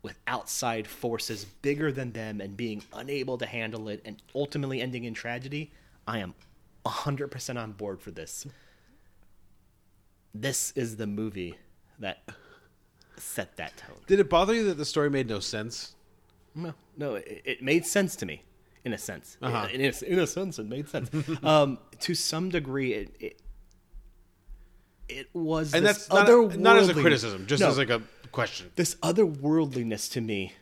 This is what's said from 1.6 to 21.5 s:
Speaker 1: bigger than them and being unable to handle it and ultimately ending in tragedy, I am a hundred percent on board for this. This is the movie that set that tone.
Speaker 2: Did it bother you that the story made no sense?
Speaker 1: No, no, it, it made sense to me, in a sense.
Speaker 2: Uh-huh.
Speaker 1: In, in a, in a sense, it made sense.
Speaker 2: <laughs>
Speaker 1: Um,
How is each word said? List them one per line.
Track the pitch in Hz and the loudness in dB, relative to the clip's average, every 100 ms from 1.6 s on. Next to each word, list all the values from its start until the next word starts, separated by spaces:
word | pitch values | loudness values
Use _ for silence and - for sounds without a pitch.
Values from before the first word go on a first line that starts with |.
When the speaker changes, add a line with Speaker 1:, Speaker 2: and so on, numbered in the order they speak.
Speaker 1:
bigger | 139 147 156 | -2 0 -2
than | 131 123 | -2 -6
them | 113 110 104 | -6 -8 -8
and | 101 98 | -8 -6
being | 120 104 - | -6 -6 -10
unable | - 131 135 131 123 | -14 -6 -6 -4 -4
to | 120 | -4
handle | 120 110 113 107 | -4 -6 -8 -8
it | 104 110 | -10 -12
and | - - 135 | -16 -8 -4
ultimately | 143 147 135 131 | -4 -4 -4 -4
ending | 127 123 117 | -4 -6 -8
in | |
tragedy, | 110 120 120 131 147 151 - _ - - | -8 -8 -8 -8 -10 -10 -16 _ -14 -6
I | 113 | -6
am | 92 - - _ _ _ 113 | -6 -12 -20 _ _ _ -6
a | |
hundred | - 147 139 143 | -4 -4 -4 -6
percent | 127 - 123 | -8 -8 -8
on | 110 | -8
board | 101 104 95 | -8 -10 -10
for | - | -12
this. | 85 78 - 139 - - _ _ _ _ _ - - - _ _ _ _ _ _ _ _ | -14 -14 -14 -16 -20 -20 _ _ _ _ _ -20 -20 -20 _ _ _ _ _ _ _ _
This | 107 135 127 - - | -6 -4 -4 -4 -4
is | 117 107 | -4 -4
the | 107 | -6
movie | 104 110 98 87 - _ _ _ - | -4 -6 -6 -10 -12 _ _ _ -10
that | 101 - - - - - _ _ _ _ _ - | -8 -8 -16 -20 -20 -20 _ _ _ _ _ -18
set | - - 92 - | -10 -8 -8 -10
that | 78 - | -12 -14
tone. | - - - | -20 -20 2
Speaker 2:
Did | 196 | 4
it | 160 | 6
bother | 170 196 | 6 6
you | 233 208 | 2 0
that | 151 | -2
the | 147 | -2
story | 156 147 | 2 2
made | 139 120 | 2 0
no | 104 | -4
sense? | - 110 113 - - _ _ _ _ _ _ 151 | -4 -6 -6 -10 -14 _ _ _ _ _ _ -10
Speaker 1:
No, | 170 - _ - | -10 -10 _ -8
no, | 143 104 | -6 -6
it, | - 98 - | -8 -10 -6
it | 123 | -4
made | 131 165 170 | 2 2 4
sense | 202 190 - | 2 0 -2
to | 92 | -8
me, | 73 - _ _ _ | -10 -16 _ _ _
in | 127 | -8
a | 104 | -6
sense. | - 85 - - | -8 -12 -14 -8
Speaker 2:
Uh-huh. | 123 117 101 | -4 -2 -4
Speaker 1:
In, | 131 | 0
in | 139 | -2
a, | - - | -2 -2
in | 180 | 0
a | 156 | 0
sense, | 180 190 - | -2 -6 -8
it | 107 | -8
made | 127 147 | -8 -6
sense. | 156 123 156 147 | -6 -4 -4 -4
Speaker 2:
<laughs> | 160 | -2
Speaker 1:
Um, | 156 | 4